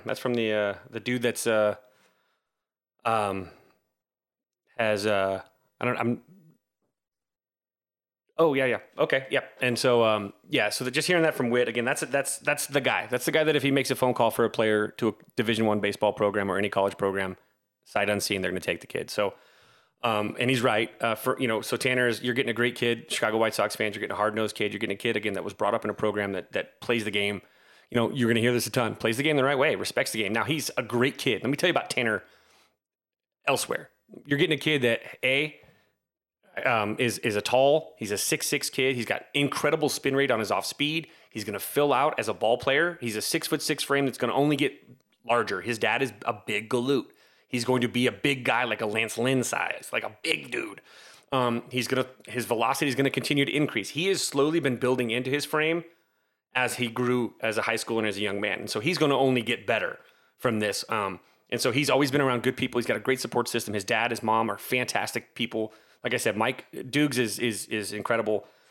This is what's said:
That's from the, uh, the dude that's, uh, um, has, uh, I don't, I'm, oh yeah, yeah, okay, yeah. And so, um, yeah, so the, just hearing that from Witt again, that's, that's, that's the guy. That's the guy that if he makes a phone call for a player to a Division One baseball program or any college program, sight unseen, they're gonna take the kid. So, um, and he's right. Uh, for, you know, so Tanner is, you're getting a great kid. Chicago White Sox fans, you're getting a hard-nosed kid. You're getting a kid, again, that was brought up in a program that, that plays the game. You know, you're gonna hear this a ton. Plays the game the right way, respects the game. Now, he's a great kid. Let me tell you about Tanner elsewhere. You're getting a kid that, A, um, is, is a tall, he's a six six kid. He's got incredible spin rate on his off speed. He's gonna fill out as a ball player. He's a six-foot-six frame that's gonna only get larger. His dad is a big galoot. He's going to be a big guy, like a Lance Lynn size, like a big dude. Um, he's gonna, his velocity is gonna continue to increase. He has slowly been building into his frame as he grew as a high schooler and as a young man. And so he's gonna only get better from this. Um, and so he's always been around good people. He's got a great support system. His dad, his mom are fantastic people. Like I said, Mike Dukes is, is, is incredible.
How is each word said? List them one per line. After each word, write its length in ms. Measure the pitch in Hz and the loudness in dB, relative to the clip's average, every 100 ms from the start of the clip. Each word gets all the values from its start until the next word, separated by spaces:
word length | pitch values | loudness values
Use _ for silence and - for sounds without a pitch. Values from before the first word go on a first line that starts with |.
| 113 | -6
That's 140 | 107 | -4
from 140 | 127 | -2
the, 180 | 120 110 | 0 0
uh, 220 | 107 104 98 - | 0 0 -4 -8
the 100 | 113 | -8
dude 220 | 123 123 | -4 0
that's, 260 | 117 110 117 | 0 0 2
uh, 280 | 110 104 101 - _ _ _ _ _ _ _ _ _ _ _ 117 | 4 4 0 -8 _ _ _ _ _ _ _ _ _ _ _ -2
um, 440 | 113 101 95 87 - _ _ _ _ _ _ _ _ _ _ _ - | 0 0 -4 -8 -14 _ _ _ _ _ _ _ _ _ _ _ -2
has, 280 | 113 104 107 | 0 2 2
uh, 360 | 101 95 95 - _ _ - | 2 2 -2 -6 _ _ -4
I 60 | 123 | -2
don't, 120 | 123 | 0
I'm, 240 | 117 120 - 180 - _ _ _ _ _ _ _ _ _ _ _ _ _ _ _ _ _ _ - | 0 -2 -8 -20 -20 _ _ _ _ _ _ _ _ _ _ _ _ _ _ _ _ _ _ 2
oh 180 | 160 135 | 4 4
yeah, 100 | 131 | 2
yeah, 140 | 107 - - | 0 -4 -2
okay, 300 | 151 135 131 | 0 0 0
yeah. 120 | 139 - - | -2 -2 -2
And 160 | 127 117 | -2 2
so, 240 | 131 120 | 4 6
um, 300 | 110 107 101 - - | 6 2 -2 -10 -4
yeah, 220 | 131 107 | 0 0
so 120 | - | -2
the, 80 | 127 | -4
just 160 | 139 151 | -2 2
hearing 160 | 180 | 2
that 120 | 160 - | 2 2
from 160 | 123 | 0
Witt 180 | 123 120 | 2 0
again, 160 | 117 117 | 0 -2
that's, 160 | 139 | -2
that's, 380 | 127 139 - - | -2 -2 -2 -4
that's 280 | - 147 - | -2 -2 0
the 140 | 143 | 0
guy. 260 | 123 - 113 | 2 0 0
That's 160 | 123 - | -2 0
the 60 | |
guy 140 | 156 156 | 2 4
that 100 | 147 | 2
if 80 | |
he 80 | 139 | 4
makes 200 | 135 127 | 2 2
a 40 | 127 | 2
phone 200 | 127 120 | 2 4
call 160 | 113 | 2
for 120 | - | 2
a 60 | 113 | 0
player 400 | - 110 107 104 - | 2 2 2 0 0
to 120 | 113 | -2
a 40 | - - - | -2 -8 -2
Division 300 | 110 110 110 | 0 2 2
One 120 | 104 | 2
baseball 320 | 101 98 104 | 0 2 0
program 400 | - 104 101 98 | 2 2 2 0
or 60 | 95 | 0
any 120 | 101 | 0
college 280 | 101 98 - | 2 0 2
program, 400 | 98 95 95 95 _ _ _ _ - | -2 0 -4 -6 _ _ _ _ -6
sight 240 | 107 101 | -2 0
unseen, 320 | 101 - 98 | 0 0 -2
they're 100 | 90 | -2
gonna 100 | 90 | -4
take 200 | - 85 | -4 -6
the 60 | - | -6
kid. 220 | - - | -8 -6
So, 260 | - 101 - _ _ _ _ _ _ | -2 -2 -4 _ _ _ _ _ _
um, 320 | 120 107 104 - | -2 0 -2 -2
and 120 | 123 | 0
he's 120 | 131 | 2
right. 280 | 123 107 117 - | 2 2 -2 -2
Uh, 140 | 117 110 | -2 0
for, 240 | 127 - | -2 -2
you 80 | 127 | 0
know, 140 | 110 | -2
so 160 | - 120 | -2 -2
Tanner 320 | 131 127 123 | 0 2 0
is, 120 | 107 | 0
you're 120 | 123 | -2
getting 160 | 120 120 | -2 -2
a 40 | |
great 220 | 113 123 123 | 0 -2 0
kid. 340 | 120 117 - | -2 -2 -4
Chicago 280 | - 110 110 | -2 0 2
White 160 | 113 | 0
Sox 220 | - 107 - | 2 0 0
fans, 200 | 107 101 | -4 -4
you're 60 | |
getting 120 | 104 | -6
a 40 | 98 | -2
hard-nosed 360 | 107 107 107 | -2 0 -2
kid. 200 | - 104 | -2 -4
You're 60 | 104 | -4
getting 160 | 107 98 | -6 -4
a 20 | |
kid, 180 | 120 113 | -2 -2
again, 180 | 107 | -2
that 120 | 98 90 | -4 -6
was 80 | |
brought 200 | 95 101 | -2 0
up 120 | 113 110 | 0 -2
in 40 | |
a 40 | |
program 400 | 101 107 101 101 | -2 -2 0 -2
that, 180 | 95 - | -4 -4
that 300 | 98 - - | -6 -6 -8
plays 240 | - 120 104 | -2 -2 0
the 60 | |
game. 300 | 101 101 101 - _ _ - - | -2 -2 -4 -10 _ _ -20 -4
You 60 | 120 | 0
know, 140 | 113 | 0
you're 180 | 143 117 | 2 2
gonna 120 | 117 | 4
hear 100 | 117 | 4
this 160 | 123 117 | 2 0
a 20 | |
ton. 260 | 131 110 107 | 0 0 0
Plays 200 | 113 113 | -2 0
the 80 | |
game 140 | 147 147 | 2 2
the 80 | 131 | 2
right 120 | 135 | 2
way, 180 | 147 98 | 2 0
respects 360 | - - 131 | -2 -2 -2
the 120 | 110 | -2
game. 100 | 101 | -2
Now, 100 | 113 | 0
he's 280 | 104 156 - - | 0 -2 -4 -6
a 60 | |
great 340 | 113 120 135 - | -2 2 2 0
kid. 240 | 135 98 | -2 0
Let 80 | 120 | 0
me 60 | 147 | 0
tell 120 | 185 | 2
you 40 | |
about 180 | 139 - | 0 -2
Tanner 340 | - 117 101 - _ _ _ _ _ _ _ _ _ _ _ - | -2 0 0 -4 _ _ _ _ _ _ _ _ _ _ _ -2
elsewhere. 420 | 131 - - - _ _ - 143 | 0 0 -6 -8 _ _ -12 -2
You're 140 | 143 | 2
getting 180 | 170 147 | 2 2
a 40 | |
kid 200 | 156 147 | 2 2
that, 200 | 120 113 - - | 2 0 -4 -4
A, 360 | 127 135 151 - - _ _ _ _ _ _ _ _ - 127 | 0 0 -2 -6 -20 _ _ _ _ _ _ _ _ -4 0
um, 300 | 117 104 107 | 2 2 0
is, 180 | 120 113 | 0 0
is 160 | 120 104 | 0 0
a 60 | |
tall, 540 | - 127 139 156 - - | 2 4 6 4 0 -10
he's 140 | 104 | -6
a 60 | 101 | -2
six 300 | - 147 - | -2 -2 0
six 220 | 147 - | -2 -2
kid. 260 | - 131 123 | 0 0 0
He's 100 | 110 | -2
got 200 | - - | -4 -4
incredible 560 | 143 143 - 147 156 151 | -2 0 0 0 2 0
spin 260 | - 139 135 | 0 -2 0
rate 160 | 139 | 2
on 80 | 113 | 2
his 120 | 104 | 0
off 140 | 98 - | -2 -2
speed. 420 | - 147 160 - - _ | -4 -4 -4 -8 -16 _
He's 120 | 113 | -10
gonna 160 | 104 101 | -6 -6
fill 320 | - 151 147 | -2 0 2
out 260 | 127 147 147 | 4 2 0
as 120 | 107 | -4
a 40 | |
ball 240 | 101 110 123 | 0 2 2
player. 400 | - 139 170 165 | 2 2 0 -2
He's 160 | 120 107 | -6 -4
a 40 | |
six-foot-six 600 | - 165 - 156 - 147 | -2 -4 -2 -4 -2 -4
frame 220 | - 139 135 | 0 0 0
that's 120 | 123 | -2
gonna 160 | 120 | -2
only 220 | 107 147 143 | 2 2 2
get 180 | 147 - - - _ _ 117 | 0 -4 -20 -20 _ _ 0
larger. 360 | 120 104 95 | 2 2 -2
His 160 | 92 113 | -4 0
dad 240 | 110 117 | 0 2
is 120 | 131 101 - | -2 -4 -6
a 100 | 110 - | -4 -4
big 240 | 104 110 | -6 -2
galoot. 360 | 120 127 139 - _ _ _ _ | -2 2 0 -2 _ _ _ _
He's 120 | 123 117 | -4 2
going 160 | 127 | 2
to 60 | 117 | 2
be 200 | 123 123 | 2 0
a 40 | |
big 340 | 101 147 135 120 | 2 -2 0 0
guy, 180 | 120 | 0
like 180 | 123 107 | 0 -2
a 60 | 110 | -2
Lance 280 | 110 110 - | 0 -2 0
Lynn 280 | 123 135 | 2 2
size, 440 | 117 - - - - | 0 -2 -4 -6 -6
like 100 | 113 | -6
a 140 | 110 107 | -6 -8
big 260 | 165 151 135 | -4 -4 -4
dude. 320 | - 104 98 - - - - - | -8 -8 -12 -20 -20 -20 -20 -2
Um, 300 | 135 123 117 - | 0 2 0 -2
he's 180 | 127 120 | -4 0
gonna, 200 | 127 123 - - | 0 -2 -6 -10
his 180 | 120 110 | -6 -2
velocity 440 | 117 117 139 147 | 0 2 0 0
is 60 | 120 | 2
gonna 160 | 139 | 2
continue 340 | - - 147 135 | 0 0 2 2
to 60 | |
increase. 380 | 143 139 113 98 | 2 0 -2 -4
He 160 | 147 190 | -2 0
has 160 | 160 | 0
slowly 360 | - 139 147 165 | 0 2 2 2
been 180 | 135 120 | 0 0
building 340 | 127 127 120 | 0 0 0
into 180 | 117 127 | -2 -2
his 160 | 143 143 | -2 -2
frame 380 | 156 156 170 165 _ _ _ _ _ _ 127 | 0 0 -2 -6 _ _ _ _ _ _ -2
as 220 | 123 117 | -2 -2
he 100 | 120 | -4
grew 480 | 113 123 123 110 - | -2 0 0 -2 -4
as 180 | 117 110 | -4 -2
a 20 | |
high 140 | 104 113 | 0 -2
schooler 240 | - 113 | -2 -2
and 80 | 107 | 0
as 100 | 98 | -2
a 40 | |
young 200 | 104 101 | -4 -2
man. 200 | 104 92 | -4 -4
And 80 | 107 | -6
so 80 | 110 | -4
he's 180 | 131 185 | -2 0
gonna 180 | 147 131 | 2 4
only 280 | 135 127 | 4 2
get 240 | 117 117 - | 0 -4 0
better 320 | 110 90 - - _ _ _ | -2 -2 -8 -16 _ _ _
from 220 | 127 110 | -2 0
this. 220 | 104 98 - | 0 -2 -2
Um, 300 | 110 98 90 _ _ - | -2 -2 -4 _ _ -6
and 100 | 123 | -2
so 100 | 135 | 0
he's 200 | 123 139 | 2 2
always 180 | 135 143 | 4 4
been 120 | 139 | 2
around 200 | 135 123 | 2 2
good 160 | 127 127 | 0 -2
people. 220 | 131 120 | -2 -2
He's 80 | 117 | -2
got 100 | 107 | -2
a 20 | |
great 200 | 127 131 | 0 -2
support 280 | 117 123 117 | -2 -2 0
system. 280 | 117 110 104 | -2 -4 -6
His 80 | |
dad, 260 | 95 113 120 | -2 0 0
his 140 | 113 | -2
mom 260 | 110 110 113 | 0 2 2
are 80 | 101 | -4
fantastic 800 | - 127 123 104 104 117 - - | -2 -2 0 -2 -2 -6 -8 -8
people. 380 | 117 117 107 - _ _ | -4 -4 -6 -8 _ _
Like 120 | 123 120 | -4 -2
I 20 | |
said, 180 | 117 104 | 0 0
Mike 300 | 117 131 - - 127 | 0 -2 -10 -12 -4
Dukes 300 | 143 147 123 | 0 2 2
is, 180 | 113 104 | -2 -2
is, 300 | 120 101 - | -4 -4 -4
is 260 | 107 98 | -6 -4
incredible. 540 | 104 - 113 107 104 - _ _ | -6 -2 0 0 -2 -4 _ _